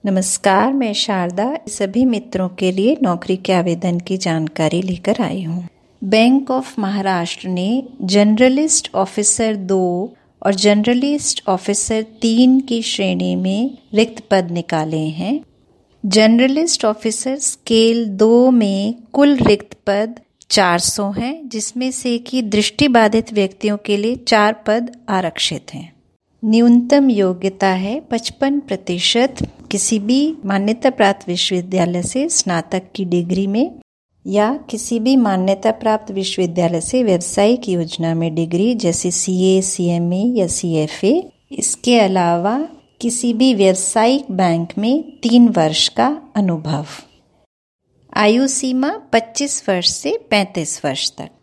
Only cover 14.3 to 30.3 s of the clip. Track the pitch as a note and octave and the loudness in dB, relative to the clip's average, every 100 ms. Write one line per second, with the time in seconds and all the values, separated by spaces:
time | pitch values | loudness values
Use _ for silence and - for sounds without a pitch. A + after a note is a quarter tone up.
14.3 | G3 F3 E3+ E3+ D#3+ D#3 D#3+ D#3 D#3 F3+ | 0 0 -6 -4 -4 -2 -4 -4 -4 -6
15.3 | D4 - _ _ _ _ _ G3+ G3+ A3 | -6 -8 _ _ _ _ _ 0 4 6
16.3 | A#3 C4 C#4+ E4 - A3 G#3+ A3+ A3 C4 | 6 4 2 0 0 -2 -2 -4 -4 -6
17.3 | C#4 - - - A3+ A3+ A#3 A3 G3 A3 | -4 -6 -8 0 4 4 2 -2 2 4
18.3 | A#3 B3+ B3 G3+ G3 G3+ A#3+ - C4+ C#4+ | 6 6 4 2 0 -4 -6 -4 2 4
19.3 | C4+ A3+ G#3 - - - G3+ A3 A#3+ _ | 4 4 2 0 -8 -2 -2 -2 -8 _
20.3 | _ _ G#3+ F3+ F3 - - G3+ G3+ A#3+ | _ _ 2 2 2 0 -4 -4 -4 -6
21.3 | D#4+ C#4 A3 G#3 B3 B3+ B3+ B3 A#3+ A#3+ | -8 -10 -8 -8 -6 -6 -4 -4 -4 -2
22.3 | B3+ A3 G#3 G#3 - D4 A#3 G#3+ A3 A3+ | -4 0 0 0 0 4 6 4 2 0
23.3 | G#3 F#3+ - G#3+ G#3 G#3 G3+ G#3+ B3 B3 | -2 -2 -2 -4 -4 -2 -2 -2 -4 2
24.3 | A3 G#3 G#3+ - A3 A#3+ - - F#3+ F3 | 4 4 0 -2 -2 -4 -12 -4 -2 -2
25.3 | - - C#3 - C#3+ E3+ _ _ _ _ | -4 -6 -6 -12 -18 -18 _ _ _ _
26.3 | _ A3 A3+ A#3 A#3+ A#3+ C#4+ C4+ G#3 F#3 | _ 0 4 6 6 6 4 4 2 0
27.3 | F3+ F#3+ F#3+ G3 F#3 G3 C4+ - A#3 A#3 | 0 -6 0 0 0 -4 -8 -6 -6 -6
28.3 | - C4+ C#4+ C#4+ F#3+ - F3+ - A#3 C4 | -4 -2 -2 -4 -8 -4 -2 0 0 0
29.3 | B3+ - - - G3+ - A3 G#3 C4 D4+ | -2 -12 -12 -8 -4 -2 -2 0 0 0